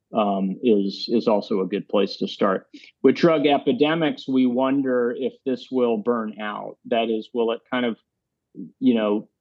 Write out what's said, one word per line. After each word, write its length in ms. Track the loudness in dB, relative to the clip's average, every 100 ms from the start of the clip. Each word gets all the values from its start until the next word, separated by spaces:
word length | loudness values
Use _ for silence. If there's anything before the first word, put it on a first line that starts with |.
| _
um, 460 | -2 0 0 -2 0
is, 460 | 2 2 2 -4 -4
is 200 | -2 2
also 320 | 0 0 -4
a 60 | -2
good 220 | -4 -2
place 280 | -2 -2 -2
to 100 | -8
start. 400 | -2 0 0 -6 -18 -20 _
With 120 | 2
drug 320 | 4 4 4 2
epidemics, 800 | 2 2 2 2 2 -2 -2 -2
we 180 | 2 2
wonder 680 | 2 0 0 0 0 0 -2
if 180 | -6 -6 -6
this 220 | -6 -4
will 280 | 0 0 0
burn 360 | 0 -2 -4 -8
out. 380 | -8 -8 -10 -14 -4
That 220 | -2 0
is, 200 | -2 -4
will 200 | -2 -2
it 80 | -2 -4
kind 160 | -4 -2
of, 100 | -4 _ _ _ _ _ -18 -18 -2
you 140 | 2
know, 340 | 2 2 0 -4 _